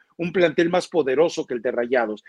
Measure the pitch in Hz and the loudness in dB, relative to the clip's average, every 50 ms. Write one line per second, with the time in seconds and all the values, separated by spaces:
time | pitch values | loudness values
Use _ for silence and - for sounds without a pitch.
0 | _ _ _ - 170 175 160 196 175 165 139 - 170 170 180 180 170 - - 170 | _ _ _ -8 -8 -4 0 2 2 2 2 2 0 2 2 0 -2 0 -2 0
1 | 139 131 131 135 165 165 - - 151 - 127 120 107 127 113 120 120 120 127 127 | 0 0 2 2 2 2 2 -4 -6 -6 -6 -6 -4 -4 -2 -2 -2 0 0 0
2 | 117 110 107 104 _ | 0 0 -4 -8 _